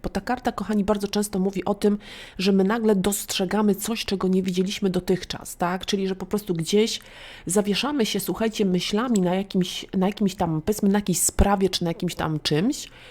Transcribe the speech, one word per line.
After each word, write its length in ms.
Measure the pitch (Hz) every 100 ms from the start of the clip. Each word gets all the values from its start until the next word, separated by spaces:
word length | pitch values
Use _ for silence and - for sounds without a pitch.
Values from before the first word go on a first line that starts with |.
Bo 60 | -
ta 120 | -
karta, 320 | - 247 240
kochani, 320 | 240 202 214
bardzo 240 | 196 208 202
często 300 | 208 208 196
mówi 260 | 190 190
o 100 | -
tym, 240 | 202 208 208 - - - -
że 140 | 190
my 120 | 196
nagle 320 | 190 233 220 196
dostrzegamy 800 | 190 196 - - 180 202 214
coś, 300 | 196 - 226
czego 240 | - 190 190
nie 140 | 185
widzieliśmy 480 | 185 180 185 - 196
dotychczas, 640 | 180 180 180 - - - -
tak? 300 | 175 185 -
Czyli, 220 | 202 190
że 80 | 185
po 100 | 185
prostu 280 | 208 208
gdzieś 460 | 165 160 208 220 - - - - - -
zawieszamy 600 | 196 202 190 262 294 214
się, 140 | 196
słuchajcie, 440 | 190 - 226 214
myślami 560 | 196 180 - 208 254 214
na 140 | 180
jakimś, 520 | 185 196 190 180 - - 190
na 100 | 185
jakimś 280 | - 196
tam, 280 | - 170 156
powiedzmy, 260 | 180 214 202
na 100 | 208
jakiejś 220 | 202 165
sprawie 500 | - - 202 202 190
czy 140 | -
na 60 | 170
jakimś 240 | 170 175
tam 260 | - 160 151
czymś 480 | - 151 214 294 - - -